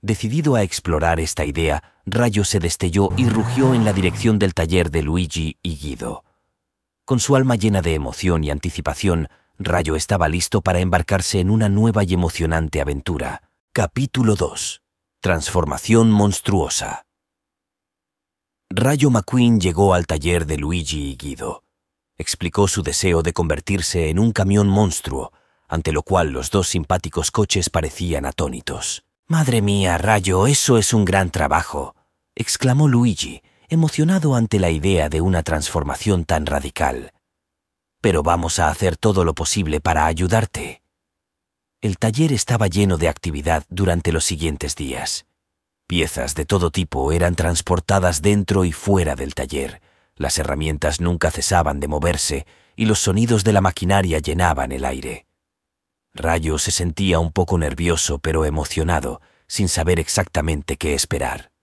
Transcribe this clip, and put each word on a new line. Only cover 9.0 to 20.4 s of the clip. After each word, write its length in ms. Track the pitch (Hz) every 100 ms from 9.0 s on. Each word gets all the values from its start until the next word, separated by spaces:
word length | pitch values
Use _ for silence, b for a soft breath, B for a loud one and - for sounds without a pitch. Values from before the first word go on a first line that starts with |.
| 98 85 76 b b _
Rayo 360 | 101 85 80
estaba 360 | 78 - 101 80
listo 320 | 85 - 104
para 180 | 92 90
embarcarse 580 | 92 85 - 98 - 101
en 120 | 90
una 180 | 110 107
nueva 340 | 101 113 107
y 120 | 98
emocionante 640 | 90 85 - 82 82 80 78
aventura. 720 | 71 69 - 78 67 - _ _ _
Capítulo 600 | - 92 - 135 131 113 101
dos. 440 | 87 - - - _ _ _ _
Transformación 920 | - 85 76 90 76 76 - 113 113
monstruosa. 920 | 104 101 95 - 98 73 - - - _ _ _ _ _ _ _ _ _ _ _ _ _ _ _ _ _
Rayo 400 | 95 127 147 143
McQueen 500 | 120 - 127 120 113
llegó 320 | 90 80 101
al 140 | 90 87
taller 400 | 80 85 87